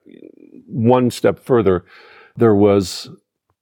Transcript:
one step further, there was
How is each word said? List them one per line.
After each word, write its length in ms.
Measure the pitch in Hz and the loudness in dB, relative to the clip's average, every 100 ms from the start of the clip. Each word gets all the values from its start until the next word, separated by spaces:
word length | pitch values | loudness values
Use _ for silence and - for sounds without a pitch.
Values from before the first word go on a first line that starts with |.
| _ - - _ - - - | _ -20 -20 _ -20 -20 -14
one 440 | 135 113 127 123 | -4 0 2 0
step 280 | - - 92 | -2 -4 -4
further, 460 | - 127 98 90 - - - - _ - | -2 0 0 -2 -6 -20 -20 -20 _ -2
there 180 | 113 101 | 0 2
was 540 | 104 101 92 - - - _ _ _ _ | 2 2 -2 -8 -18 -20 _ _ _ _